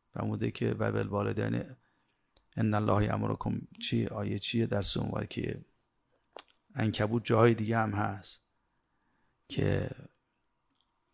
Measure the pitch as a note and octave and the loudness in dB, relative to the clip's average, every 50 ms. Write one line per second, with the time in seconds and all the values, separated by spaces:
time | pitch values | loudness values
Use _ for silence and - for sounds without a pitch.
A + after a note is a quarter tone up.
0 | _ _ - - G#2+ G#2+ G#2+ G#2 A2 A2+ G#2 - A#2+ A2+ A2+ G#2+ G#2+ A2 G#2+ G#2+ | _ _ -6 -4 -2 -2 -2 0 -2 -2 -2 0 -2 -2 0 0 0 0 0 0
1 | G#2+ G2+ G2+ G2+ G#2 G#2+ G#2 G#2 A2 A2 A2+ A#2 - - - - _ _ _ _ | 0 0 0 -2 0 0 0 0 0 0 0 -2 -2 -6 -12 -20 _ _ _ _
2 | _ _ _ _ _ _ _ _ _ _ - - A2 A2 G#2+ G#2 G#2+ G#2+ G2+ G#2 | _ _ _ _ _ _ _ _ _ _ -4 0 0 2 2 2 4 4 4 4
3 | G#2 A2 A2 G#2 G#2+ A2 A2 - - A#2 A2+ - - - - - - - B2 A#2 | 4 2 2 0 0 -2 -2 -2 -2 -2 -4 -4 -6 -8 -12 -10 -6 -2 0 0
4 | A2+ - - G#2+ G2+ G#2 G#2 G2+ - - - A#2 A2+ A2 G#2+ G#2 G2 - - - | 0 0 -2 -4 -4 -4 -4 -4 -4 -2 0 0 0 0 0 -2 -2 -2 -2 -2
5 | - - - - - - - - - - - - - _ _ _ _ _ _ _ | -2 -2 -2 -4 -4 -6 -6 -6 -4 -4 -6 -6 -10 _ _ _ _ _ _ _
6 | _ _ _ _ _ _ - - - _ _ _ _ _ - B2+ A2 G#2+ - - | _ _ _ _ _ _ -20 -20 -20 _ _ _ _ _ -4 -2 0 0 0 0
7 | G#2+ G#2 A2+ A#2+ G#2+ - A#2+ A2 A2+ A#2+ A#2 G#2 G#2+ G#2+ A2+ A2+ A2 G#2+ G2+ G2+ | 0 0 0 0 2 4 6 8 8 8 6 4 2 0 2 2 0 0 0 0
8 | G#2 G#2 G2+ G2 - - - - _ _ _ _ _ _ _ _ _ _ _ _ | 0 -2 -2 -6 -10 -12 -14 -14 _ _ _ _ _ _ _ _ _ _ _ _
9 | _ _ _ _ _ _ _ _ _ - - - G2+ G2+ G2 G2 G2 - - - | _ _ _ _ _ _ _ _ _ -8 -2 0 2 2 2 0 -2 -4 -8 -12
10 | - - _ _ _ _ _ _ _ _ _ _ _ _ _ _ _ _ _ _ | -18 -20 _ _ _ _ _ _ _ _ _ _ _ _ _ _ _ _ _ _
11 | _ _ | _ _